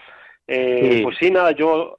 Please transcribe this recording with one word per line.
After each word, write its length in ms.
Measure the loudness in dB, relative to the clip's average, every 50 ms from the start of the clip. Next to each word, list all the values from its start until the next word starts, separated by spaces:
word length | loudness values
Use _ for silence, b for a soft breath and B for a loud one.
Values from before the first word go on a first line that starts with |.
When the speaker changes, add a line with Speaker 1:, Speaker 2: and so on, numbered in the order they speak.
| B B B B B B B B _
Speaker 1:
Eh, 440 | -6 -4 -2 -2 0 0 0 2 2
Speaker 2:
Sí. 100 | 2 2
Speaker 1:
pues 140 | 0 -2 -2 0
sí, 120 | 0 2
nada, 200 | 2 2 2 2
yo, 460 | 0 0 0 0 0 0 -2 -6 -12